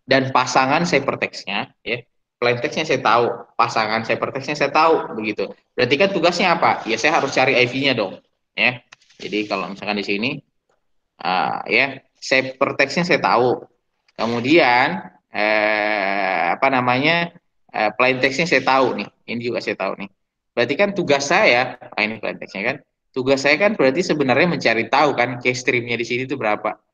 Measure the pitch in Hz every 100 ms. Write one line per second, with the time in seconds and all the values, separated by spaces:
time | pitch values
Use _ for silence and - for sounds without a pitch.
0 | - 131 127 127 127 139 131 151 175 139
1 | 135 - 104 - - 101 123 _ - 123
2 | - _ _ - 120 120 147 175 156 135
3 | 110 117 117 - - - 120 120 107 113
4 | 113 113 - 131 127 151 143 160 160 160
5 | - 110 107 104 95 - _ - 123 147
6 | 196 196 170 170 190 170 120 104 104 110
7 | 151 147 135 - 131 120 123 127 139 120
8 | 98 - _ _ _ - 117 123 _ _
9 | _ - - 104 104 101 92 98 98 101
10 | 101 101 123 151 - _ _ _ _ _
11 | _ - 85 92 69 50 - 113 135 131
12 | - _ - 131 131 - 131 127 139 180
13 | 175 156 95 110 123 107 - _ _ _
14 | _ - 113 120 127 165 131 123 143 185
15 | - - _ 107 104 110 107 107 104 107
16 | 98 98 92 90 87 98 135 131 123 127
17 | 147 170 170 - _ _ _ 104 107 -
18 | 127 131 135 135 165 135 131 135 123 104
19 | 104 - - 117 120 107 - 101 95 -
20 | - _ _ _ _ - 120 143 202 196
21 | 143 139 - 180 202 120 127 - - -
22 | 107 110 95 90 92 95 110 139 _ _
23 | _ 131 127 135 139 151 202 220 135 139
24 | 180 151 131 123 175 143 123 110 113 135
25 | 147 123 123 131 123 127 - 123 120 117
26 | 117 123 131 135 110 104 107 - _